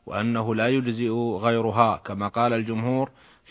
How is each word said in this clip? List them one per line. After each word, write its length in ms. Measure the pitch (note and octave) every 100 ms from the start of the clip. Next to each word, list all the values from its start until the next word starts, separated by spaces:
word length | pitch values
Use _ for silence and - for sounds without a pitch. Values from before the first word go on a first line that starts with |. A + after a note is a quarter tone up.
| -
وأنه 500 | G2+ A2+ A#2 A2+ A2
لا 120 | A2+
يجزئ 440 | C3+ B2 A2+ A#2+ A2+ A#2 F#2+
غيرها، 640 | A2+ A#2 A2+ G#2 A2+ G2 -
كما 220 | G2+ G2+
قال 260 | A#2 A#2+
الجمهور، 580 | A#2 A2+ A2 A#2 C3 C3+ - - _ -